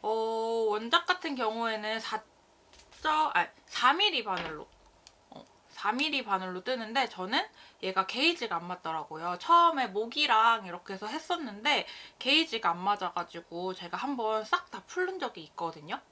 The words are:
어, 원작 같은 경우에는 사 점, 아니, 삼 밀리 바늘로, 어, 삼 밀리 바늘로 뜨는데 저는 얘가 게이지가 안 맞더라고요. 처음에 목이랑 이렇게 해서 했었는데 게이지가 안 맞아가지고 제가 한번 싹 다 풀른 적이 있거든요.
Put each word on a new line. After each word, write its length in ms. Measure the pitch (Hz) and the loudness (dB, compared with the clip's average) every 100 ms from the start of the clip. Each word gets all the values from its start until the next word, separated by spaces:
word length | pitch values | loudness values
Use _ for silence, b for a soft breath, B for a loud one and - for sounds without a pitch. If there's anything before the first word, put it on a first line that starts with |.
어, 60 | 208 226 220 220 226 226 220 | 0 0 0 -2 0 2 2
원작 360 | 208 233 339 - | 0 2 0 2
같은 300 | 359 330 254 | -2 -2 -2
경우에는 640 | 220 220 226 220 214 220 | -2 0 -2 -2 -4 -4
사 220 | - 220 - _ _ _ _ - - - | -4 -6 -8 _ _ _ _ -20 -20 -4
점, 280 | 311 311 311 | 0 2 4
아니, 140 | 180 165 - _ | 2 0 -4 _
삼 320 | - 247 311 | 2 4 6
밀리 260 | 415 302 | 4 2
바늘로, 420 | 214 185 170 151 - _ - _ - _ _ | -2 -4 -4 -8 -12 _ -20 _ -20 _ _
어, 140 | - - _ _ | -20 -20 _ _
삼 300 | - 202 240 | -6 -2 0
밀리 260 | 311 277 | 0 -2
바늘로 400 | 226 190 185 180 | 0 -2 -2 -6
뜨는데 440 | 185 254 220 233 240 | -4 -4 -2 0 0
저는 380 | - 185 254 427 B B B | -2 -2 -2 -2 B B B
얘가 240 | 190 190 185 | -4 -2 -2
게이지가 500 | 226 311 339 226 170 | 2 2 2 -2 -4
안 100 | 175 | -4
맞더라고요. 720 | 180 160 160 156 156 175 175 | -8 -6 -6 -6 -6 -4 -6
처음에 500 | - 339 339 302 240 | 6 8 8 4 0
목이랑 760 | 190 226 277 294 220 226 226 190 | -2 -4 0 4 6 6 4 0
이렇게 280 | 180 - | -10 -8
해서 120 | 190 208 | -8 -6
했었는데 800 | 285 - 339 277 202 240 262 - B B _ | -8 -4 -4 -4 -4 2 2 0 B B _
게이지가 520 | 254 302 320 226 196 | 2 4 4 0 0
안 80 | 175 | 0
맞아가지고 960 | 190 208 180 180 170 170 170 170 185 | 0 0 0 -4 -6 -10 -10 -6 -4
제가 220 | 185 180 175 | -6 -8 -6
한번 460 | 262 269 220 220 | -4 -2 0 0
싹 260 | 220 349 - | 2 0 0
다 120 | - - | -16 -10
풀른 320 | - 359 381 | -4 -4 -2
적이 240 | 247 - | -6 -8
있거든요. 560 | 151 - 170 151 151 - - | -14 -6 -6 -6 -10 -10 -10